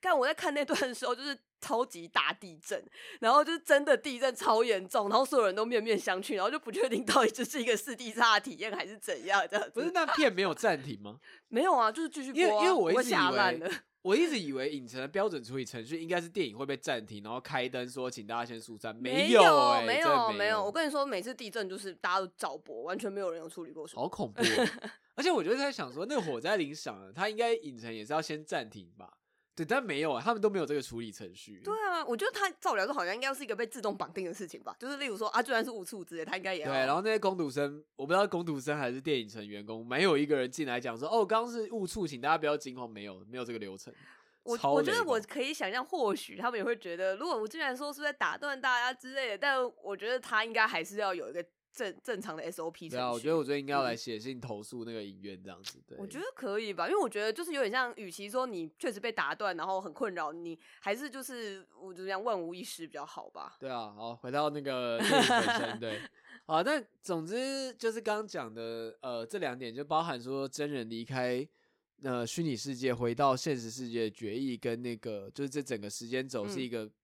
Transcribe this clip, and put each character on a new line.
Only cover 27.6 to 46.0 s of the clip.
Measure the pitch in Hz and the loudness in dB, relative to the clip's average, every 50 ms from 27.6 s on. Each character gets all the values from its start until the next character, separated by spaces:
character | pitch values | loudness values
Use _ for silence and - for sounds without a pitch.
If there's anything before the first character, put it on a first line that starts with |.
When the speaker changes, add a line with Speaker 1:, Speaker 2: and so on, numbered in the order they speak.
| 226 147 127 117 | -2 -8 -12 -10
Speaker 2:
城 | 110 117 113 | -10 -8 -8
也 | 110 107 | -8 -6
是 | 110 147 | -2 -2
要 | 156 | -2
先 | 160 - 156 151 151 | 0 -2 -6 -8 -6
暂 | 151 196 156 123 107 | -4 -4 -4 -4 -4
停 | - 110 92 85 85 - | -12 -16 -18 -18 _ -20
吧？ | 92 92 _ _ _ _ _ _ _ _ _ | -20 -20 _ _ _ _ _ _ _ _ _
对， | - 165 | -8 -2
但 | 147 226 269 262 | 2 2 0 2
没 | 208 151 139 | 0 0 0
有 | 151 160 139 | 2 2 2
啊， | 117 131 | 2 2
他 | 202 | 0
们 | 240 220 | 0 4
都 | 202 214 | 2 2
没 | 196 196 | 2 2
有 | 156 | 0
这 | 131 147 | 0 0
个 | 147 | -2
处 | 127 - 117 113 | -2 -4 -8 -8
理 | 117 110 | -8 -8
程 | 101 - 110 90 90 | -10 -12 -14 -14 -14
序。 | 104 - - 104 90 | -16 -18 -18 -18 -12
Speaker 1:
对 | 107 381 415 440 427 | -6 -6 -4 -2 -2
啊， | 403 359 339 302 277 | -2 -2 -2 -2 -2
我 | 240 | -2
觉 | 226 - | 0 0
得 | 480 | -2
他 | 480 415 403 381 | 0 0 -2 -2
照 | 311 _ - 370 285 | -2 _ -2 0 2
理 | 208 | 2
来 | 190 | 2
说 | 226 285 | 0 0
好 | 285 180 | -2 0
像 | 175 196 | -2 -2
应 | 226 | -2
该 | 254 269 269 | -2 -2 -2
是 | 269 285 | -4 -4
一 | |
个 | 214 220 | -6 -2
被 | 190 233 226 | -2 -2 -4
自 | - 269 | -4 -4
动 | 208 214 202 196 | -2 -2 -2 -2
绑 | 175 - 170 | -6 -6 -6
定 | 202 190 | -6 -6
的 | 170 170 | -6 -6
事 | - 208 170 | -8 -10 -10
情 | - - - | -10 -12 -12
吧， | - - _ | -12 -12 _
就 | 233 262 | -8 -8
是 | 285 | -6
例 | 277 285 269 | -4 -4 -4
如 | 214 190 | -4 -2
说 | 220 214 | -4 0
啊， | - 226 240 | 2 2 2
就 | 247 | 2
算 | 262 226 | 2 0
是 | 220 269 | 0 0
误 | 226 214 185 | -4 -8 -10
触 | 170 - 202 180 | -10 -10 -12 -12
之 | - 165 | -10 -8
类， | 165 160 | -8 -6
他 | 156 190 190 | -4 -6 -4
应 | |
该 | 185 190 190 | -2 -4 -4
也 | 175 147 | -2 -2
要。 | 135 | 0
Speaker 2:
对， | 139 135 131 | 0 2 2
然 | 131 143 | 4 2
后 | 170 | 2
那 | 196 220 | 2 2
些 | 220 214 | 2 4
工 | 202 196 190 180 | 2 2 2 2
读 | 165 143 | -2 -2
生， | 123 143 143 143 143 151 151 _ _ - | 0 0 -2 -2 -2 -8 -16 _ _ -10
我 | 135 | -2
不 | 143 170 | 2 4
知 | 190 | 4
道 | 202 | 4
工 | 202 - 175 175 | 4 2 -2 -2
读 | 165 151 139 | -2 -4 -4
生 | 127 143 147 151 | -2 -2 -2 0
还 | 139 120 | 0 -2
是 | 123 135 | -2 -2
电 | 135 160 147 131 | -2 0 0 0
影 | 113 104 | 0 -4
城 | 101 113 104 | -10 -12 -10
员 | 104 104 101 104 | -10 -10 -10 -8
工， | 104 110 113 117 | -8 -8 -8 -6
没 | 120 127 139 180 | -2 2 4 6
有 | 196 160 139 | 6 6 6
一 | 147 | 6
个 | 143 151 135 | 4 4 2
人 | 127 127 | 2 0
进 | 131 - 156 | -2 -4 -2
来 | 135 120 123 | 0 -2 -2
讲 | 120 127 117 113 | -2 -4 -6 -4
说 | 131 160 | -4 2
：“哦， | 208 226 208 | 4 4 4
刚 | 180 220 220 233 | 6 4 2 2
刚 | 240 | 0
是 | 233 233 220 202 233 | -4 -4 -4 -4 -2
误 | 226 196 | -4 -4
触， | 175 - 220 190 160 | -2 -2 -2 -4 -4
请 | 147 123 | -4 -2
大 | 120 147 | 2 2
家 | 160 165 | 2 4
不 | 156 | 4
要 | 147 147 | 2 2
惊 | 143 - 139 127 127 | 2 -2 -6 -10 -8
慌。” | 123 117 | -10 -10
没 | 110 104 101 | -8 -10 -10
有， | 104 95 92 95 104 | -10 -10 -12 -16 -12
没 | 117 127 | -8 -8
有 | 123 | -6
这 | 117 | -6
个 | 120 113 | -6 -6
流 | 104 98 95 98 | -6 -8 -10 -12
程。 | - - - - - - - - _ _ _ _ _ | -14 -18 -20 -20 -20 -20 -20 -20 _ _ _ _ _
Speaker 1:
我， | - 233 233 | -6 -4 0
Speaker 2:
超 | - - | 2 4
雷 | 285 | 6
吧。 | |
Speaker 1:
我 | 285 | 6
觉 | 277 302 415 | 4 4 4
得 | 466 440 | 2 2
我 | 339 247 220 214 - | 2 2 0 0 -4
可 | - 294 | -4 -4
以 | 254 269 311 | -2 -2 -2
想 | - 269 190 | -2 -4 -2
象， | 202 247 254 | -2 -2 -4
或 | - - 349 | -2 0 2